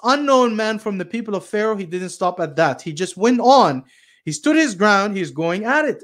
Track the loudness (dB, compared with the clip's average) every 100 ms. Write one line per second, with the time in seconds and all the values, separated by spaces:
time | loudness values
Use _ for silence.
0 | 0 0 4 4 2 0 -4 -4 -6 -6
1 | -6 -8 -6 -6 -4 -4 -2 -4 -6 -8
2 | -8 -4 -4 -4 -6 0 0 0 -8 -8
3 | -8 0 0 2 6 6 6 2 -8 _
4 | _ _ -10 -4 2 2 2 2 2 4
5 | 2 -4 -6 -4 -2 -2 0 0 0 -4